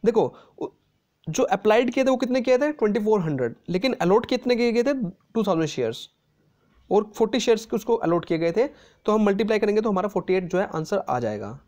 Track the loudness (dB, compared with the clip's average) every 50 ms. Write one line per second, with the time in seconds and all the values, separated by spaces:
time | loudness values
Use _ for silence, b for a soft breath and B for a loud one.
0 | 0 2 2 2 0 0 B B B B B B -12 -12 _ _ _ _ _ _
1 | _ _ _ _ _ -8 -2 -2 0 0 0 0 2 4 4 4 2 2 0 0
2 | 2 2 2 0 0 -2 -2 -2 2 2 2 2 2 0 -2 0 0 0 0 0
3 | 0 2 2 2 2 0 -2 -2 -2 -4 -6 -8 _ -4 -4 -2 0 0 0 2
4 | 2 4 4 4 4 2 -4 -2 0 0 0 2 2 2 2 2 2 0 0 -2
5 | -4 -6 -8 _ _ _ _ -2 0 0 0 0 0 -2 -2 -2 -4 -4 -4 -6
6 | -12 -20 _ _ _ _ _ _ _ _ _ _ _ _ _ _ _ _ 0 0
7 | 0 0 -2 -2 -2 0 0 -2 2 2 2 2 0 -6 -6 -6 -2 -2 -2 0
8 | 0 0 0 0 0 -2 -2 -2 0 -2 0 0 -2 -2 -4 -14 -20 _ _ _
9 | _ 0 2 2 2 2 2 0 0 0 0 0 0 0 0 0 0 0 0 0
10 | -2 -2 -4 -4 -2 0 -2 -2 -2 -2 -2 -2 -2 -2 -4 -6 -4 -2 -4 -4
11 | -2 -2 -4 -2 -2 -4 -4 -6 -8 -10 -12 -14 _